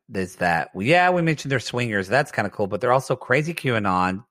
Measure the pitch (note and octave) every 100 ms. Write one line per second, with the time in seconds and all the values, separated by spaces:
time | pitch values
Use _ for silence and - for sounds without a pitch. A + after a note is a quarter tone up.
0 | - F#2+ F#2 - F2+ E2 - F#2 G#2+ F3
1 | F3+ F3+ E3 D3+ C#3 C3+ - B2 A#2+ G#2
2 | F#2 B2 D3 - G2+ - G2+ G2+ A#2+ C3
3 | - C3 - C3 D#3 E3+ C3+ A2+ G2+ F#2
4 | F#2 F#2+ -